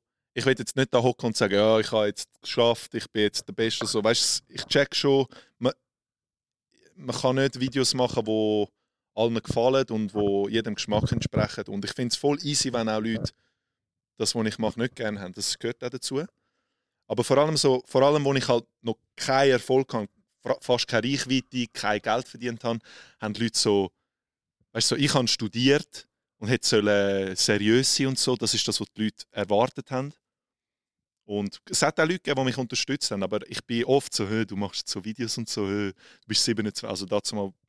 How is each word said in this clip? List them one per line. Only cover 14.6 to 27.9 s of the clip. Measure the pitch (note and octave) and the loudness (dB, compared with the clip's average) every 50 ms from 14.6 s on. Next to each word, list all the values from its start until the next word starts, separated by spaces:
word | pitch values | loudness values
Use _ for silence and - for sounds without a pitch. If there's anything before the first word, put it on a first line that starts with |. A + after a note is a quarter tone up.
| A2 G#2 - A2+ | -2 -2 -2 -2
nicht | A#2+ B2+ - | -4 -4 -4
gerne | - A#2 G#2+ G#2 G2+ | -6 -6 -6 -6 -6
haben. | F#2+ F#2 F#2 | -10 -12 -8
Das | G2+ G2 - - - | -6 -6 -6 -6 -4
gehört | - A#2 - - B2+ | -6 -6 -6 -6 -8
auch | B2 | -10
dazu. | C3+ B2 - - C3+ C#3+ E3+ - _ _ _ _ _ _ _ _ _ _ _ _ _ _ _ - | -8 -8 -8 -6 -6 -6 -6 -8 _ _ _ _ _ _ _ _ _ _ _ _ _ _ _ -4
Aber | G#2+ A#2+ A#2 | -2 -2 2
vor | - C3+ | 4 4
allem | C#3 D3+ D#3+ D#3+ C#3 | 4 4 4 2 2
so, | - C#3 B2+ B2+ - | 4 4 4 2 0
vor | _ - C3 | _ 4 4
allem, | C3+ C#3+ D3+ D3 C#3+ | 6 6 6 4 2
wo | C#3 | 2
ich | C#3 C3 A2+ B2 | 0 0 2 2
halt | A#2+ A#2 - _ _ _ | 2 0 0 _ _ _
noch | - A#2 A2 - _ _ _ | -8 -8 -8 -8 _ _ _
keinen | - - - C3 C3+ C#3+ C#3 | -8 -2 0 2 4 6 6
Erfolg | B2+ A#2+ - - C3 C3 C3+ - | 4 4 2 2 2 2 2 0
habe, | - A2+ G#2 - _ _ _ _ _ _ | -4 -6 -6 -8 _ _ _ _ _ _
fra-, | _ B2 B2+ - | _ -4 -4 -4
fast | - - B2 A#2 - - | 0 0 0 0 0 0
keine | B2 A2 A2 | 0 0 0
Reichweite, | C3 C#3 C3+ - B2 C3+ C3 - _ B2 B2+ A#2+ A2+ - | 0 -2 -4 -2 -2 -2 -2 -2 _ -6 -6 -6 -6 -8
kein | - - G#2 G#2+ G#2 | -6 -2 -2 -2 -2
Geld | - A2 A2 B2 B2+ | 0 -2 -2 -2 -4
verdient | - - A2+ B2 A#2+ A#2 A2+ - | -8 -14 -10 -8 -8 -8 -4 -4
habe, | A#2 A#2 A2+ - - - - - - _ _ | -4 -4 -4 -6 -14 -20 -20 -20 -20 _ _
haben | A2 G#2+ G2+ | -8 -8 -4
die | G2+ | -2
Leute | A#2 A2 - - | -4 -2 -2 0
so, | - A2+ G2+ G2+ F#2+ F2+ - _ _ _ _ _ _ _ _ _ _ _ _ _ _ _ | 2 2 2 2 2 -2 -6 _ _ _ _ _ _ _ _ _ _ _ _ _ _ _
weißt | - A2+ - - | -6 -2 -2 0
du, | B2 | 0
so, | - | 2
ich | C#3 - | 0 2
habe | - C#3 A#2+ A2 | 2 2 2 2
studiert | - - A2+ G2+ - A#2 B2 C3+ C#3+ D3+ - - - - - _ _ _ _ _ _ _ | -2 -2 -4 -4 -2 2 4 4 4 4 0 -6 -14 -20 -20 _ _ _ _ _ _ _
und | A2 A2 | -2 -2
hätte | B2+ A2 - | -2 0 0
sollen | - A2+ G#2+ G2+ G#2 G#2 G2+ G2+ G2+ G2 G2 F#2+ F#2+ F#2+ | 2 2 2 4 4 4 4 2 2 0 -2 -2 -4 -2
seriös | - - - G#2 G2+ G#2 G#2+ A#2 B2+ C3 - | -2 0 2 2 2 4 4 4 4 4 2